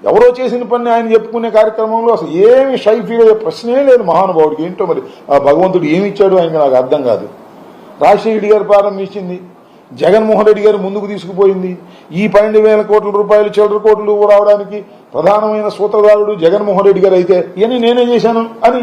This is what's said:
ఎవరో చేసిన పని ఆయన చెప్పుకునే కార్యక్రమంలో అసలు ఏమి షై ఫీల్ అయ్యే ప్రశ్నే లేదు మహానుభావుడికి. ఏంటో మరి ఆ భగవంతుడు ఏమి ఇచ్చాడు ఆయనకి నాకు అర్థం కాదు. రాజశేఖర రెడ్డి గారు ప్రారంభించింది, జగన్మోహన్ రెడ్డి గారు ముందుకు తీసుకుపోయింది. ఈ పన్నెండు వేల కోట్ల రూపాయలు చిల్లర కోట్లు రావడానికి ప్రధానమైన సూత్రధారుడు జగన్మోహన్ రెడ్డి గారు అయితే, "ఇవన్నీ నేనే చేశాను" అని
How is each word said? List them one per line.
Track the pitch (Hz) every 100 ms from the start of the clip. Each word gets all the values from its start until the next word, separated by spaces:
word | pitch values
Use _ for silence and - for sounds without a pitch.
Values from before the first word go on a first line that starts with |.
| 101
ఎవరో | 180 247
చేసిన | 247 254 240
పని | 220 240 240
ఆయన | 233 226
చెప్పుకునే | 226 - 233 226
కార్యక్రమంలో | 214 214 220 220 226 226
అసలు | 220 160
ఏమి | 160 440 262 269 254
షై | 208 233
ఫీల్ | 185 233
అయ్యే | 226
ప్రశ్నే | 214 170 - 233 254
లేదు | 277 240
మహానుభావుడికి. | 190 165 190 165 156 151
ఏంటో | 165 185 185
మరి | 143 - - -
ఆ | 143
భగవంతుడు | 139 151 185 180
ఏమి | 151 165 202
ఇచ్చాడు | - 190 180
ఆయనకి | 165 160
నాకు | 139 127
అర్థం | 131 147
కాదు. | 127 101 104 - - - - - - -
రాజశేఖర | 147 202 220
రెడ్డి | 214 208
గారు | 214
ప్రారంభించింది, | 190 202 202 196 190 202 180 180 - - _ _ _
జగన్మోహన్ | 123 175 214 220 208 214
రెడ్డి | 208
గారు | 208 202
ముందుకు | 190 208 202
తీసుకుపోయింది. | 202 170 190 196 185 185 175 - - _
ఈ | 165 208
పన్నెండు | 196 214 214
వేల | 214 214
కోట్ల | 196 214 202
రూపాయలు | 202 208 214 208
చిల్లర | 208 208 208
కోట్లు | 214 208 208 208 208
రావడానికి | 202 208 208 190 208 190 - _
ప్రధానమైన | 135 160 208 214 214 208
సూత్రధారుడు | - 202 214 208 208 208 208
జగన్మోహన్ | 165 202 208 190 196
రెడ్డి | 185
గారు | 190
అయితే, | 185 175 180 170 180
"ఇవన్నీ | 220 247
నేనే | 233 240
చేశాను" | 240 233 220 226 226 -
అని | 226 247